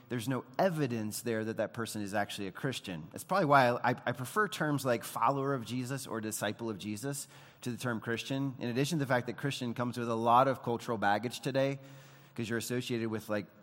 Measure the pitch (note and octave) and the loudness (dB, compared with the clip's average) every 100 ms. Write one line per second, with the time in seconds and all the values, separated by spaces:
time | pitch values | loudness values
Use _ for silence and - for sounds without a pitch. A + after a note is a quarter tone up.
0 | - B2 A2 B2+ - - F#3+ D#3 C3+ A#2 | -6 -4 -2 -2 -2 0 2 2 0 -2
1 | G#2+ - A#2+ A2 A2 A2 - A#2+ A2 G#2+ | -4 -4 -2 -2 -2 -2 -2 -4 -6 -6
2 | G2+ G#2 G2+ - F#2+ - C#3 A#2+ - E2 | -2 -2 -2 -4 -8 -4 -4 -4 -6 -8
3 | D#2+ - - F#3+ D3+ C#3 B2 B2 A#2+ B2 | -8 -10 -2 2 6 8 8 4 2 0
4 | - B2 B2+ G#3+ G#3 - D3+ C#3+ C3 A#2 | -2 -4 -2 0 0 0 0 2 2 0
5 | - A2+ A#2 C#3 C3+ C#3 G#2+ B2+ B2 C3+ | 0 2 2 4 0 -2 -2 -4 -4 -6
6 | - A2 G#2+ - G#2 G#2+ A#2 G2 G#2 G#2 | -4 -4 -4 -2 -2 -2 -4 -4 -6 -6
7 | C#3 C#3+ - - - - B2+ A2+ B2+ A2+ | -6 -6 -10 -16 -20 -12 -8 -4 -2 -2
8 | A#2+ A2+ - C3+ C#3 C3 A#2+ A#2+ C#3+ E3 | -2 -2 -2 -2 -2 -2 -2 0 2 2
9 | C3 B2 A#2 G#2+ C#3+ - B2 A2+ A#2+ A#2 | 2 2 0 -4 -4 -4 -4 -2 -2 -2
10 | A#2+ A2+ A#2 A#2+ C3+ B2 B2 A2+ - A2+ | -2 2 6 8 8 2 -2 -2 -2 0
11 | G2+ G#2+ A#2 - C#3+ C3+ C3+ C#3+ - - | 2 2 0 -4 -2 2 2 0 -10 -20
12 | - - - - A2 A#2 A2 B2 B2 A#2 | -20 -20 -12 -6 -2 -2 -2 -2 -2 -2
13 | A2+ G#2+ G#2+ G#2 F#2+ - | -2 -4 -2 -2 -4 -12